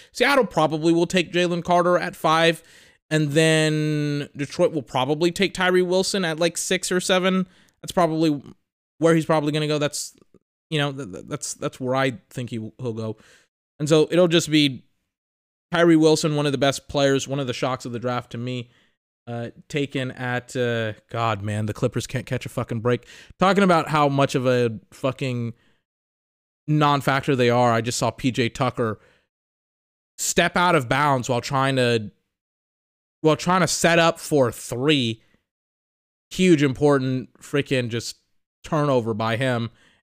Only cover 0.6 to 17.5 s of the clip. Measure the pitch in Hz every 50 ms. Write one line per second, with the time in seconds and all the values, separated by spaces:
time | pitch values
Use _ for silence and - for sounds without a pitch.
0.6 | 156 151 151 156 151 170 170 170 175 170 - 185 170 - - 175 180 175 175 170
1.6 | 165 - 175 175 175 180 180 175 165 175 190 - - 165 156 160 165 165 165 -
2.6 | - - - - - _ _ _ _ _ 156 156 156 147 139 160 160 160 160 156
3.6 | 156 156 156 156 151 151 151 151 147 147 147 143 143 - _ - 143 - - -
4.6 | 175 165 156 156 120 - - 139 127 131 156 151 170 175 170 - 196 170 - -
5.6 | 185 185 180 185 185 175 180 185 190 - - 202 185 165 160 151 175 170 165 -
6.6 | - - 190 180 - - 185 180 - - 190 185 180 190 185 190 185 - _ _
7.6 | _ _ _ _ - - - - 175 160 160 160 165 160 147 143 - - - _
8.6 | _ _ _ _ _ _ _ _ 147 165 165 165 151 - 165 156 147 147 147 156
9.6 | 151 147 151 151 147 143 - - - - - _ _ _ _ - _ _ _ _
10.6 | _ _ 160 151 143 143 139 135 139 95 90 - 57 - - 147 - - - -
11.6 | - 147 - - 131 123 127 135 135 135 120 98 _ _ - - 127 113 - 113
12.6 | 110 110 - _ 127 123 110 110 113 110 107 - _ _ _ _ _ _ _ _
13.6 | _ _ _ _ 147 143 160 156 156 - - 165 180 175 165 170 147 - 151 156
14.6 | 147 143 131 - - _ _ _ _ _ _ _ _ _ _ _ _ _ _ _
15.6 | _ _ 175 170 175 175 165 156 156 156 156 156 - 165 151 147 147 147 135 131
16.6 | 135 139 135 - - _ - 147 139 139 135 139 127 123 135 143 139 123